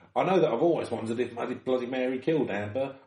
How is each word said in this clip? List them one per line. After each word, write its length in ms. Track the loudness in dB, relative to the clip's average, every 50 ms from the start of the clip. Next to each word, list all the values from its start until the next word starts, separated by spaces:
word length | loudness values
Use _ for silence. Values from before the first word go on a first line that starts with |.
| -18 -4 -2
I 80 | 0 2
know 160 | 4 4 4
that 120 | 4 4
I've 100 | 4 4
always 280 | 2 2 2 2 -2 -4
wondered 280 | -4 -4 -4 -2 -2 -2
if 140 | -2 -2 -4
Bloody, 200 | -6 -6 -6 -6
Bloody 300 | -4 -2 0 0 0 0
Mary 320 | -2 -2 -2 -2 -2 -2 -2
killed 300 | 0 0 2 2 2 0
Amber. 460 | -2 -4 -4 -4 -2 -4 -4 -4 -6 -10 -12